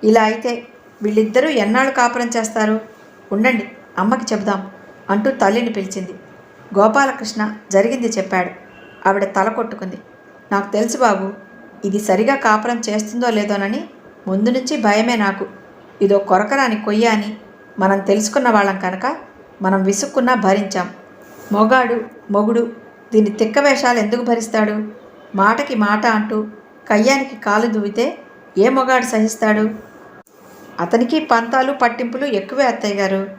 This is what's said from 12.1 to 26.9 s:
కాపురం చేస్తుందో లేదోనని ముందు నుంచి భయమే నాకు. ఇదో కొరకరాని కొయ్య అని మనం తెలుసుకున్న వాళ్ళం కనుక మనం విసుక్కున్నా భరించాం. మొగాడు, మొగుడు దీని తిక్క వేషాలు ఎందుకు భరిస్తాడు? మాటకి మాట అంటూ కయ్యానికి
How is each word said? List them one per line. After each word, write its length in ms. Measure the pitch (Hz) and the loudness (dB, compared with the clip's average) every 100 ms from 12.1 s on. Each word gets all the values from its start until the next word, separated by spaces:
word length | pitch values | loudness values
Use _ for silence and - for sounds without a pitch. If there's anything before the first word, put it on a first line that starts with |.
| 190 220 | 0 2
కాపురం 480 | 269 233 214 226 240 226 | 0 2 0 0 -6 -4
చేస్తుందో 420 | 214 214 240 240 | -4 -4 -4 -2
లేదోనని 540 | 220 208 202 196 254 - - - - - | 0 -2 -2 -2 -4 -8 -18 -20 -14 -4
ముందు 220 | 190 214 | 0 0
నుంచి 260 | 247 254 302 | 0 -2 -2
భయమే 400 | 214 208 226 240 | 2 2 2 0
నాకు. 300 | 202 190 - - - - - - | 0 -2 -8 -12 -20 -20 -20 -2
ఇదో 160 | 196 247 | 2 2
కొరకరాని 580 | 196 185 208 277 262 214 | 4 2 2 0 2 0
కొయ్య 300 | 214 208 233 | -2 2 2
అని 300 | 214 208 - - - - - | 2 -2 -10 -16 -20 -20 -2
మనం 200 | 190 196 | 0 0
తెలుసుకున్న 520 | 196 202 214 285 247 | 2 0 2 0 2
వాళ్ళం 280 | 220 196 190 | 4 2 0
కనుక 380 | 190 185 247 320 - - - - | -4 -4 -4 -6 -12 -20 -20 -6
మనం 200 | 190 196 | 0 0
విసుక్కున్నా 520 | 190 196 285 - 247 | 0 0 -2 0 0
భరించాం. 560 | 247 190 196 196 196 180 - - - - - - | 2 2 2 0 -4 -6 -10 -20 -20 -20 -20 -6
మొగాడు, 480 | 202 214 262 240 233 220 - - | 0 4 4 2 -2 -6 -14 -4
మొగుడు 420 | 202 214 233 233 - - - - | 0 2 2 0 -6 -20 -20 0
దీని 180 | 220 208 | 2 2
తిక్క 280 | 202 220 - | 2 0 4
వేషాలు 400 | 285 269 254 240 | 4 4 2 2
ఎందుకు 240 | 208 240 | 0 -2
భరిస్తాడు? 680 | 233 233 220 220 214 214 214 - - - - | 0 -2 0 0 0 -2 -8 -12 -20 -20 -10
మాటకి 400 | 196 196 214 285 | 2 2 2 -2
మాట 320 | 247 208 214 233 | 0 2 2 2
అంటూ 400 | 220 208 220 214 - - - | 0 0 -4 -6 -12 -20 -20
కయ్యానికి 480 | - | 0